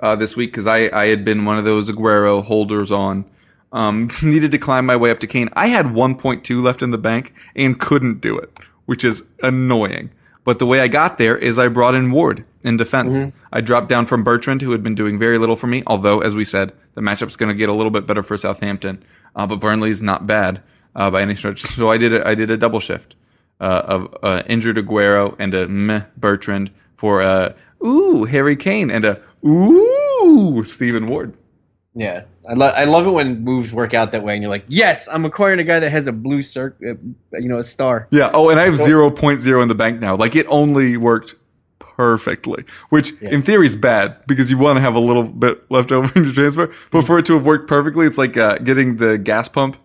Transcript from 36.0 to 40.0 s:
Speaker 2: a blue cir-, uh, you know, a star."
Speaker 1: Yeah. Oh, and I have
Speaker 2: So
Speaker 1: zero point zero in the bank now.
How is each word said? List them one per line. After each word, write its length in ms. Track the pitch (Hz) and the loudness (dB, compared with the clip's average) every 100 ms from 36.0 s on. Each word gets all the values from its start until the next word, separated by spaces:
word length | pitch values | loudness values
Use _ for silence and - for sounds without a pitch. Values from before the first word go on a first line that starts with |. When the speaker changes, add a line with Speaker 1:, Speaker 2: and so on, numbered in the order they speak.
| 135 | -4
Speaker 2:
a 60 | |
blue 320 | 113 127 143 | -6 -4 -4
cir-, 320 | 139 131 131 135 120 | -6 -8 -10 -10 -12
uh, 60 | 117 156 - _ 80 | -12 -14 -18 _ -8
you 100 | 123 | -6
know, 80 | 120 | -6
a 60 | |
star." 440 | 120 - 131 117 113 | -6 -4 -2 -2 2
Speaker 1:
Yeah. 180 | 147 127 151 | 2 4 4
Oh, 140 | 160 | 4
and 100 | 160 | 6
I 60 | 185 | 4
have 120 | 151 | 4
Speaker 2:
So 60 | 151 | 4
Speaker 1:
zero 240 | 156 147 | 6 4
point 320 | 147 147 139 | 4 0 0
zero 220 | 123 127 | 2 2
in 40 | 120 | 2
the 60 | |
bank 260 | 107 113 | 0 -2
now. 160 | 117 | -2